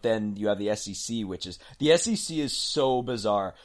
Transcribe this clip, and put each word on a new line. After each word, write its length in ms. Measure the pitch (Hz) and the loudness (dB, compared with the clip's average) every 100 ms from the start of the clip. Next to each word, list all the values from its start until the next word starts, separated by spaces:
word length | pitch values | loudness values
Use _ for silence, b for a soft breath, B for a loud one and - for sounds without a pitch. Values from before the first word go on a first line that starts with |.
then 320 | 117 110 107 101 | 0 0 0 0
you 120 | 104 | 0
have 100 | 101 | 0
the 100 | 104 | 0
S 180 | 107 104 | -2 -4
E 60 | |
C, 300 | 98 - 117 | -8 -6 -4
which 240 | 98 92 92 | -4 -6 -10
is, 100 | - b - | -12 b -2
the 120 | 151 | 4
S 160 | 170 233 | 4 4
E 80 | 220 | -2
C 260 | - 160 | -2 -2
is 140 | 143 - | -2 -4
so 460 | - 151 135 127 | -2 0 2 2
bizarre. 540 | 123 120 107 104 95 - | 0 -2 2 2 0 -8